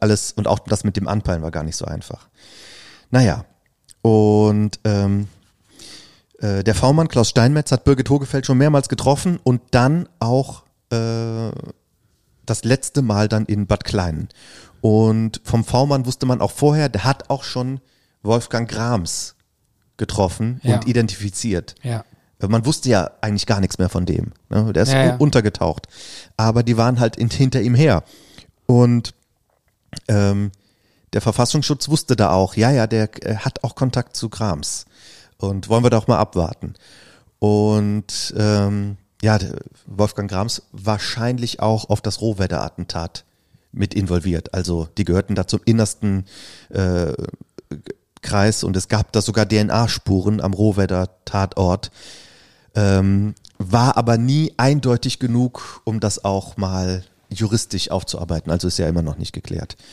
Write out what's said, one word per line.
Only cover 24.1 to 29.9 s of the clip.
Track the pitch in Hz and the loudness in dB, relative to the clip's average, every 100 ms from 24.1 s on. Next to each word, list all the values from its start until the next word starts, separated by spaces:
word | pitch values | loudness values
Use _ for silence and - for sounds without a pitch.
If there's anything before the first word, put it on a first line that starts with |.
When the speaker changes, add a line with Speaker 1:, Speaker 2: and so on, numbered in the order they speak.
| 87 - - - | -2 -4 -10 -4
Speaker 1:
ne? | 104 110 | 0 2
Der | 90 | 2
ist | 131 | 2
Speaker 2:
Ja, | 135 | 4
Speaker 1:
un-, | 131 | 4
Speaker 2:
ja. | 123 | 4
Speaker 1:
untergetaucht. | 147 127 104 - 87 78 - - - - - - | 4 4 2 0 -2 -4 -10 -20 -20 -20 -10 0
Aber | 113 113 | 2 2
die | 117 113 | 2 2
waren | 117 120 | 2 2
halt | 113 - | 0 0
in, | 117 | -2
hinter | - 135 131 | 2 2 2
ihm | 110 123 | 2 4
her. | 156 87 - - _ - - _ - | 4 2 -2 -12 _ -20 -20 _ 2
Und, | 123 120 120 110 - _ _ _ _ _ _ _ | 6 6 4 -2 -10 _ _ _ _ _ _ _